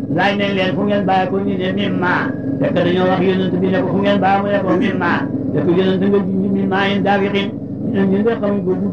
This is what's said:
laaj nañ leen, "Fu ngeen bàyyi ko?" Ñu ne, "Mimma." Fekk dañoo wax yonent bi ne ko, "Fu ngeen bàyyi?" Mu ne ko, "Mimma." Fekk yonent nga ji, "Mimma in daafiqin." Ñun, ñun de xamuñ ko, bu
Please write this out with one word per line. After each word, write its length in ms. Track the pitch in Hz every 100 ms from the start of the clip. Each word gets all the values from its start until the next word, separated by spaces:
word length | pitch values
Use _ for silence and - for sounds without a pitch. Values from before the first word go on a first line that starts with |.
| - 151
laaj 180 | 196 202
nañ 140 | 202 190
leen, 200 | 185 180
"Fu 60 |
ngeen 220 | 208 202 190
bàyyi 240 | 190 190
ko?" 80 | 190
Ñu 160 | 202 190
ne, 100 | 185
"Mimma." 400 | 196 190 180 180 160 127 - - -
Fekk 160 | -
dañoo 340 | 175 175 180 185
wax 140 | 180
yonent 320 | 190 185 185 175
bi 80 | 190
ne 120 | 180
ko, 60 | -
"Fu 100 | 190
ngeen 220 | 202 202
bàyyi?" 220 | 190 196
Mu 60 | 202
ne 100 | 196
ko, 100 | 185 170
"Mimma." 360 | 190 185 170 160 - - -
Fekk 140 | 156 180 180
yonent 240 | 190 190
nga 140 | 202 202
ji, 160 | 185 190 196
"Mimma 280 | 196 190 190 196
in 140 | 202
daafiqin." 460 | 190 202 196 196 - - - - -
Ñun, 160 | 196 196
ñun 140 | 196
de 80 | 220 226
xamuñ 260 | 202 202
ko, 80 | 180 185
bu 120 | 196